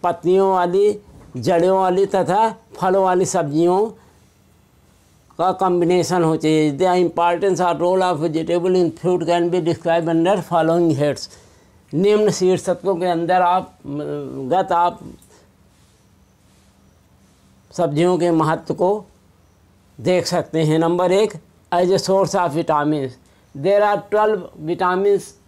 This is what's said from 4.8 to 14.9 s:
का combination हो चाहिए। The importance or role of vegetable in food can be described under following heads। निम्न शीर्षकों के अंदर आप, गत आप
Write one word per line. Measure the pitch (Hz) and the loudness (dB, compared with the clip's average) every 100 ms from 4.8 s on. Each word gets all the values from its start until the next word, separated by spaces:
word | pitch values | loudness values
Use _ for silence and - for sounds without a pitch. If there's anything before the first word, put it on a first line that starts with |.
| _ _ _ _ _ - | _ _ _ _ _ -4
का | 175 | -2
combination | 180 190 175 170 180 170 180 | 0 0 2 2 2 0 0
हो | 165 160 | 0 0
चाहिए। | 156 156 151 143 | 2 2 2 0
The | 185 | 0
importance | 180 175 170 170 175 196 170 | 2 0 0 0 0 0 0
or | 180 170 | 0 0
role | 175 185 | 0 2
of | 180 160 | 0 0
vegetable | 165 156 160 175 180 180 | -2 -4 -2 -2 0 2
in | 170 | 0
food | 160 170 180 165 | -2 -2 -2 0
can | 175 175 | 0 0
be | 180 | -2
described | 160 170 175 165 165 | -2 -4 0 -2 0
under | 165 170 190 | 0 2 0
following | - 170 160 170 170 | 0 0 2 2 0
heads। | 139 147 135 - - - _ _ _ _ | 0 -2 -4 -10 -20 -20 _ _ _ _
निम्न | 147 196 214 214 | -2 2 2 2
शीर्षकों | - 185 180 185 175 190 175 | 0 0 0 -2 -4 -2 -2
के | 180 | -2
अंदर | 170 170 180 | -2 0 2
आप, | 175 180 - _ 143 143 147 147 135 135 131 | 2 0 -4 _ -12 -10 -8 -8 -10 -10 -2
गत | 175 185 | -2 0
आप | 175 175 | 0 0